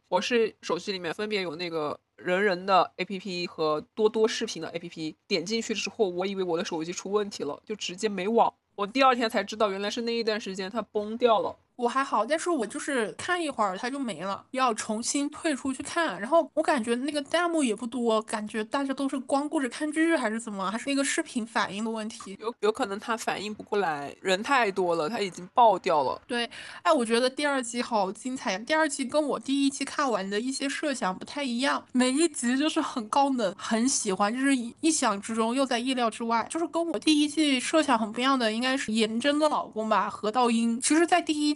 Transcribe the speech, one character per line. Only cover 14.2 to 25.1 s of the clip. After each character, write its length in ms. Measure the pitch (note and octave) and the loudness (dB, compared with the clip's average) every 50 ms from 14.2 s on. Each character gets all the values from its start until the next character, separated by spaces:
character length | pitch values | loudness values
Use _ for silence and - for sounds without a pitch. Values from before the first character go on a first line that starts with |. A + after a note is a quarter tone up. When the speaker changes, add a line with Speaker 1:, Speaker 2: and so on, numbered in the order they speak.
| F3 | -4
Speaker 2:
了， 220 | G3 G3 F#3+ - _ - | -6 -6 -6 -8 _ -2
要 200 | B3+ C4 B3 A3+ | 0 2 2 2
重 280 | A3 - - G#3+ A3 A#3+ | 0 -4 -4 -4 -4 -4
新 260 | - - C#4+ C#4+ D4 | -2 -2 -2 -2 -2
退 260 | D4+ - - E4 D4 | -6 -4 -2 -2 -2
出 160 | B3 - C4+ C4 | -2 -2 -6 -6
去 100 | - D4 | -6 -8
看。 380 | - - F4 E4 D4 F#3 - | -6 -2 -2 -2 -2 -2 -6
然 100 | G3+ B3 | -2 4
后 180 | D4+ E4+ D#4 - _ | 4 4 4 4 _
我 80 | D4 D#4+ | 0 2
感 200 | F4+ D#4 C4 G#3+ | 2 2 2 2
觉 120 | A#3 A#3 | 0 0
那 160 | A#3+ B3+ D4+ | 0 0 -2
个 100 | D4 D4 C#4+ | -2 -4 -4
弹 280 | - - D#4+ F4 F4 | 0 0 2 2 2
幕 140 | E4 D#4+ C#4+ | 2 2 2
也 100 | A#3+ G#3 | 2 0
不 100 | - B3 | -2 -4
多， 380 | A#3 A#3 B3+ A#3 A#3 A3 G#3+ G#3+ | -6 -4 -2 2 2 2 2 0
感 240 | - - G#3+ G#3+ | 0 -4 -6 -6
觉 160 | G#3 - A3+ G#3+ | -4 -6 -6 -6
大 220 | A3 - C#4+ C#4 | -2 -2 -2 -2
家 100 | C4+ C4+ | -2 -2
都 140 | C4+ C#4 C4+ | -2 -2 -4
是 100 | D4 C#4 | -4 -4
光 300 | C#4 - C#4+ C#4 C#4+ D4 | -2 0 0 0 0 0
顾 120 | - D#4+ | -2 -2
着 80 | C4+ A#3+ | -2 -2
看 220 | A#3 - D#4 D4+ | -4 -4 -6 -4
剧 260 | D4+ D#4+ D#4+ E4 E4 | 0 0 2 2 2
还 140 | D4+ B3 G#3+ | 2 0 0
是 80 | A3 A3+ | -2 -4
怎 140 | A3 A3+ G#3 | -6 -8 -6
么， 180 | G3 F#3+ F3+ | -4 -4 -4
还 80 | G3 A#3 | -4 -4
是 60 | A#3+ C#4 | -4 -2
那 60 | C#4+ | -2
个 80 | C4+ C#4 | 0 0
视 180 | C#4 - - | 0 0 -2
频 240 | D#4 - - B3 G#3+ | -4 -4 -4 -6 -6
反 300 | A3+ - A#3+ G3+ - F3+ | -2 -2 -2 -2 -2 -4
应 100 | G3+ A3 | -6 -6
的 60 | A3+ | -4
问 180 | A3+ A3 G#3+ G#3+ | -4 -6 -6 -8
题。 280 | - - - G3 F#3+ - | -10 -12 -14 -14 -14 -8
Speaker 1:
有， 140 | G#3+ A3 A#3+ - | -8 -8 -8 0
有 100 | - G#3 | 0 0
可 160 | A3 - C4 | 2 2 -2
能 100 | G3+ G3 G#3 | -4 -4 -8
它 160 | - - A3+ | -4 -4 -4
反 260 | A3+ - - D#3+ - F#3+ | -2 -2 -4 -4 -4 -4
应 100 | G#3 G#3+ | -8 -8
不 80 | - - | -10 -8
过 160 | - - G#3 | -2 0 0
来， 340 | F#3+ E3+ D3+ C#3+ C#3+ C#3 - - | 0 0 -2 -4 -6 -10 -12 -6
人 200 | - - F#3+ F#3 | 0 0 0 0
太 300 | A3+ C#4+ C#4+ C4 A#3 G3+ | 2 2 2 4 4 2
多 240 | F#3+ G3 F#3 F3 E3+ | 0 0 0 0 0
了， 140 | E3 D3+ | 0 0
它 100 | D3+ | -2